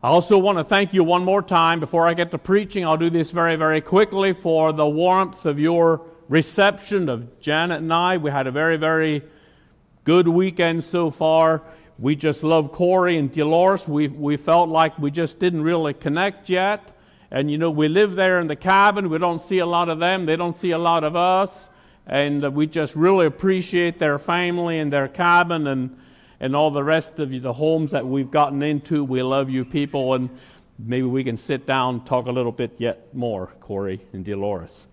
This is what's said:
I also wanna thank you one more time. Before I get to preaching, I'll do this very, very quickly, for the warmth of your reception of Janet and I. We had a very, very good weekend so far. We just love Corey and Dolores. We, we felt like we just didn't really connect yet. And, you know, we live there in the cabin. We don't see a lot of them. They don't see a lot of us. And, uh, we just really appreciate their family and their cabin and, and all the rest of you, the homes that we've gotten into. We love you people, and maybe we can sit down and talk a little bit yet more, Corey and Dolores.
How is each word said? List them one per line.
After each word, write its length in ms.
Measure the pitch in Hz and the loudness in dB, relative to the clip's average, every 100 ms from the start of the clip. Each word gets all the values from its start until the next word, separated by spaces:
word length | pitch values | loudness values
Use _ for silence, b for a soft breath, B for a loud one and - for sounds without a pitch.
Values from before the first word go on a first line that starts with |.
I 60 | 123 | 4
also 280 | 165 170 208 | 2 4 4
wanna 260 | 190 185 | 4 0
thank 300 | 151 196 202 | 0 0 2
you 100 | 190 | 2
one 220 | 165 175 185 | 2 2 2
more 160 | 196 | 0
time. 380 | - 175 165 165 | 2 2 2 0
Before 280 | 151 170 165 | -2 0 2
I 60 | |
get 160 | 170 175 | 2 -4
to 80 | 156 | -4
preaching, 480 | - 196 202 208 175 | 0 0 0 -4 0
I'll 100 | 156 | 0
do 140 | 170 | 2
this 220 | 165 160 | 0 -2
very, 240 | 170 165 160 | 0 0 2
very 260 | 156 156 | 2 0
quickly, 520 | 160 185 214 196 196 | 2 2 2 2 -2
for 380 | 185 175 160 160 | -2 0 2 2
the 160 | 156 151 | 2 0
warmth 600 | 151 180 185 190 - 170 | 2 2 2 0 -4 -4
of 100 | 143 | 0
your 440 | 151 170 165 160 B B B | 0 4 4 2 B B B
reception 840 | 156 156 - 202 202 - 202 165 | 0 0 2 2 2 -4 -2 -2
of 300 | 120 120 - | -4 -8 -12
Janet 420 | - 151 170 160 | -4 -2 -2 -4
and 100 | 160 | -2
I. 260 | 165 180 185 | 0 0 0
We 120 | 151 | -2
had 160 | 139 131 | -2 -2
a 60 | |
very, 260 | 131 160 165 | 0 0 0
very 460 | 160 160 160 151 147 b b b b b _ _ - | 0 0 0 -2 -6 b b b b b _ _ 2
good 180 | 175 170 | 4 4
weekend 560 | 170 190 170 170 165 | 2 0 0 0 0
so 280 | - 175 165 | -4 -2 -2
far. 500 | 135 160 160 160 160 B B B B | 0 2 4 4 2 B B B B
We 160 | 127 147 | -2 0
just 280 | 156 147 | -2 -2
love 280 | 156 160 147 | 2 2 0
Corey 460 | - 175 185 180 170 | -2 0 2 2 0
and 140 | 139 | -2
Dolores. 560 | 143 151 165 185 196 - | -2 0 2 2 2 -2
We, 200 | 147 151 | -2 -2
we 300 | 143 147 147 | -4 -4 -4
felt 300 | - 170 170 | 2 2 2
like 300 | 160 160 156 | 2 0 0
we 140 | 143 | -6
just 260 | 147 165 - | -4 -6 -2
didn't 240 | 180 170 | -2 -2
really 320 | 156 170 156 | -2 0 -2
connect 560 | 139 - 151 196 196 - | -4 -4 -2 -2 -6 -4
yet. 480 | 180 190 208 - - b b b | -2 0 -2 -8 -20 b b b
And, 220 | 127 147 | -4 -2
you 80 | 151 | 0
know, 100 | 165 | -2
we 200 | 151 151 | 2 2
live 260 | 165 208 185 | 4 2 2
there 240 | 185 180 | 2 2
in 80 | 165 | -2
the 80 | 147 | -4
cabin. 540 | 185 196 202 202 196 | 2 4 4 2 -2
We 100 | 160 | -2
don't 200 | 175 170 | -2 -4
see 200 | - 190 | -2 -2
a 80 | 175 | 0
lot 200 | 170 170 | 0 0
of 120 | 160 | 0
them. 260 | 170 190 170 | 0 -2 -2
They 100 | 160 | -2
don't 200 | 175 170 | -2 -4
see 160 | 180 | -4
a 80 | 165 | -2
lot 240 | 170 170 | 0 0
of 120 | 151 170 | 0 0
us. 540 | 180 185 190 - - b b b - | 2 2 0 -6 -20 b b b -6
And, 360 | 135 143 143 | -2 -2 -2
uh, 60 | 143 | -2
we 160 | 139 156 | -2 -2
just 300 | 160 147 151 | -2 -4 0
really 320 | 170 190 160 | 2 4 2
appreciate 720 | - 190 190 180 180 175 170 | 0 -2 0 0 -2 -2 0
their 180 | 151 143 | -2 -2
family 640 | 143 175 180 175 175 165 | -2 -2 -2 -2 -2 -2
and 120 | 151 | -2
their 160 | 143 135 | -2 -2
cabin 600 | - 175 175 170 170 147 | 0 4 4 4 0 -2
and, 280 | 135 127 B B B B B | -2 -4 B B B B B
and 160 | 131 143 | -4 0
all 160 | 151 | 0
the 120 | 143 | 0
rest 360 | 139 160 151 - | 0 -2 -2 -8
of 120 | 143 | -8
you, 80 | 131 | -6
the 140 | 127 | -8
homes 380 | 120 156 160 156 | -4 0 0 -2
that 160 | 139 127 | -4 -2
we've 240 | 135 131 | -4 -2
gotten 320 | 147 147 139 | 0 0 0
into. 400 | 147 147 143 156 | -2 -4 -2 -4
We 180 | 139 127 | -2 -2
love 300 | 127 135 135 | 0 -2 -2
you 120 | 131 | -4
people, 520 | 127 156 139 143 131 131 | -4 -4 -4 -4 -2 -2
and 160 | 127 B B B B - | -2 B B B B -18
maybe 260 | 110 123 127 | -6 -4 -2
we 180 | 131 | -2
can 140 | 131 113 | -4 -8
sit 300 | - 139 135 | -6 -8 -2
down 280 | 135 127 123 | -2 -2 -4
and 100 | 120 | -4
talk 180 | 127 120 | -4 -2
a 60 | |
little 200 | 127 120 | -4 -4
bit 220 | 117 - - | -4 -8 -4
yet 340 | 117 - - | -6 -6 -12
more, 400 | 131 123 101 92 - | -8 -6 -6 -10 -16
Corey 420 | - 98 98 95 - | -10 -8 -6 -8 -12
and 140 | 98 92 | -14 -10
Dolores. 600 | 101 101 98 82 - - | -6 -6 -6 -10 -20 -20